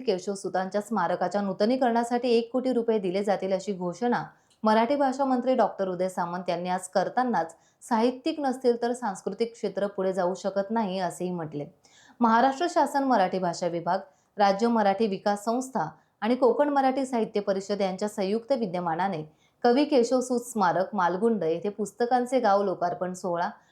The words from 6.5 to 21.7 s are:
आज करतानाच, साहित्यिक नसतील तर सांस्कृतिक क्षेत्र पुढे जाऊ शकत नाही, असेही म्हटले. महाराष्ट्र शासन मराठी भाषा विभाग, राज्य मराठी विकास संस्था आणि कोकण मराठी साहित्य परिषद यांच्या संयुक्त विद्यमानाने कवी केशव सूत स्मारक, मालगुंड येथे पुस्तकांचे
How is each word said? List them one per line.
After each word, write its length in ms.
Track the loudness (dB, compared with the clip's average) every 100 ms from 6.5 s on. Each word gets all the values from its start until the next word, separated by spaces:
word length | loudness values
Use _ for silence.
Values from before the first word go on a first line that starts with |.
| -4 -2
आज 180 | -4 -2
करतानाच, 640 | -2 0 0 0 0 -2 -8 _ _ -4
साहित्यिक 500 | 0 2 0 -4 -2
नसतील 420 | -2 0 0 2
तर 120 | -2
सांस्कृतिक 600 | -4 -6 -6 -8 -4 -4
क्षेत्र 340 | -4 -6 -2 -4
पुढे 260 | -2 -2
जाऊ 200 | 0 -2 -2
शकत 280 | -4 -4 -2
नाही, 280 | -2 -2 -2
असेही 320 | -4 -4 -6
म्हटले. 340 | -6 -6 -8 -10 -14 _ _ -20 _
महाराष्ट्र 460 | 4 6 4 2 0
शासन 340 | 2 2 2
मराठी 360 | 2 2 2 0
भाषा 280 | -2 -2 -4
विभाग, 300 | -2 -2 -2 -4 _ _ 2
राज्य 300 | 2 4 2
मराठी 400 | 4 2 2 0
विकास 380 | 0 -2 -2 -2
संस्था 440 | -4 -4 -4 -6 -8 _ _
आणि 140 | -2 4
कोकण 340 | 4 4 2
मराठी 360 | 4 2 0 -2
साहित्य 340 | -2 -2 -2
परिषद 420 | -2 -2 -2 -2
यांच्या 260 | -2 -2 -4
संयुक्त 440 | -2 -2 -2 0
विद्यमानाने 880 | -2 0 -2 -2 -2 -2 -2 -8 _ _ _
कवी 220 | 4 4 4
केशव 340 | 4 4 2
सूत 200 | 0 -2
स्मारक, 560 | -4 0 2 2 0 0
मालगुंड 480 | 0 2 0 2
येथे 260 | 0 -2
पुस्तकांचे 720 | -4